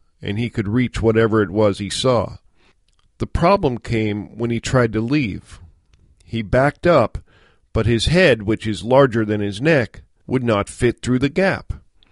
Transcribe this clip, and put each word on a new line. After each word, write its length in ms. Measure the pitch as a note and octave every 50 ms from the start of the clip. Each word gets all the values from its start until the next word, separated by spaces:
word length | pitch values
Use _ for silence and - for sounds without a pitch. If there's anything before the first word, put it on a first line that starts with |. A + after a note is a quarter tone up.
| _ _ _ _
and 160 | - G2 G2+
he 120 | G#2+ A#2+ A2+
could 180 | - - G#2
reach 340 | G2 G#2+ B2+ B2 A2+ - -
whatever 400 | G#2 A2+ A2 A2+ A2+ A2+ G#2 A2
it 80 | G#2 F2+
was 280 | F#2 G#2+ G#2+ G#2 G2
he 120 | - G2+ F#2+
saw. 460 | - - - B2+ B2+ A2 F#2 - - - _ _ _ _ _ _ _ _ _ _ _ _ _ _ _ -
The 60 | -
problem 520 | - - - E3 F3 G3 G#3 F#3 C#3 B2
came 600 | A2+ - - A#2 A2 A2 G#2+ G#2 G#2 F#2 - -
when 120 | G#2+ A#2 A#2+
he 100 | A#2+ A2+
tried 320 | - - - B2+ A#2+ A2+
to 80 | G2+ A2
leave. 640 | A2+ A#2 C#3+ D3+ C3+ G2+ F2+ E2+ - - - - - - _ _ _ _ _ _ _ _ _ _ _
He 160 | - - A2
backed 440 | A2 F2+ B2 B2 C3+ C#3+ - _ -
up, 340 | F3 E3+ C#3 A2 G2 - - - _ _ _ _ _ _ _ _ _
but 140 | - A2+ G#2+
his 220 | A2 A#2+ A2+ -
head, 340 | - D3 F3+ F#3+ D#3 B2 A2
which 260 | G#2 G2+ A2 - -
is 160 | A2 G#2+ F2+ F#2
larger 400 | A2+ B2+ C3+ C#3+ C3 G2+ A#2 A2
than 160 | G#2 G#2+ G#2
his 220 | G2+ G2+ G2+ G2+
neck, 400 | B2+ D#3+ E3+ C#3 A2+ - - - - _ _ _ _
would 160 | - A#2+ C3 B2
not 240 | A#2 A2 G2+ G2+
fit 340 | - - - B2 A#2+ A2+ -
through 180 | - A#2+ B2+ B2+
the 100 | C3+ C#3+
gap. 420 | D#3+ F3+ F#3+ F#3+ C#3 - - - - - - _ _ _ _ _